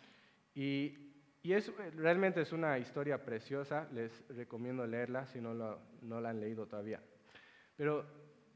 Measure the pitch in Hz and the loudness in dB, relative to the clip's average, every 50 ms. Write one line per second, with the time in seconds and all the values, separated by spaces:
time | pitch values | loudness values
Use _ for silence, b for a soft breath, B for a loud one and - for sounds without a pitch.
0 | B B B B B B B B B _ - 143 135 139 139 139 143 147 143 - | B B B B B B B B B _ -6 -4 -2 0 0 0 0 -2 -4 -10
1 | - - - - - _ _ _ - 170 190 214 208 - - - 196 165 156 160 | -20 -20 -20 -20 -20 _ _ _ 0 2 2 2 2 0 -8 -8 -8 -8 -4 4
2 | 156 165 170 190 190 190 180 175 147 - 160 165 165 151 139 127 120 - - 143 | 6 8 8 8 8 6 6 4 2 2 2 2 4 4 4 2 0 -2 -2 0
3 | 143 147 135 123 - 123 117 110 - - 135 139 139 143 151 151 160 151 131 117 | 2 2 2 0 0 -2 -4 -4 -2 -2 -4 -4 -2 0 -2 -2 -2 -4 -4 -4
4 | 117 113 113 - - - 127 120 120 - 120 113 120 127 127 131 120 113 113 120 | -4 -4 -6 -14 -16 -12 -10 -10 -8 -8 -6 -6 -4 -2 -2 -2 -2 0 0 0
5 | 123 123 123 131 135 131 - 123 117 117 113 117 113 107 101 - - - - - | 0 0 -2 -4 -4 -4 -8 -6 -6 -4 -4 -4 -4 -4 -6 -8 -12 -18 -20 -14
6 | 120 113 113 117 117 113 113 107 107 110 113 110 104 104 107 104 101 110 107 - | -8 -6 -4 -2 -2 -2 -2 -2 -2 -2 -4 -4 -6 -6 -6 -6 -4 -6 -6 -8
7 | - - - - B B B B B B B B B B B - 143 151 151 147 | -8 -18 -20 -20 B B B B B B B B B B B -2 0 0 0 0
8 | - - - - - - - - - - _ | -2 -6 -16 -20 -20 -20 -20 -20 -20 -20 _